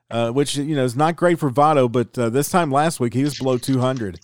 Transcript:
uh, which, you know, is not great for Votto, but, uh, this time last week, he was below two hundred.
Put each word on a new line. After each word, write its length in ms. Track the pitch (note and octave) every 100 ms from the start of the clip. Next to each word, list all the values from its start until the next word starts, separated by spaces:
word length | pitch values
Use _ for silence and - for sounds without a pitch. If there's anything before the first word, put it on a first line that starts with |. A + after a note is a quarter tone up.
| -
uh, 200 | A#2 A#2
which, 260 | B2+ C#3+ C#3+
you 180 | C#3+ D3
know, 80 |
is 140 | B2+ A#2+
not 180 | D#3 D3
great 240 | F3 E3+
for 100 | D3
Votto, 400 | B2 D3+ D3 B2
but, 260 | B2 A2+ C3
uh, 100 | A#2
this 200 | B2+ C#3+
time 200 | F#3 D#3+
last 300 | C3+ D#3+ -
week, 140 | A#2+
he 100 | B2
was 140 | C#3+ C3
below 200 | C3 B2+
two 220 | - C3
hundred. 400 | B2+ C3 G2+ F2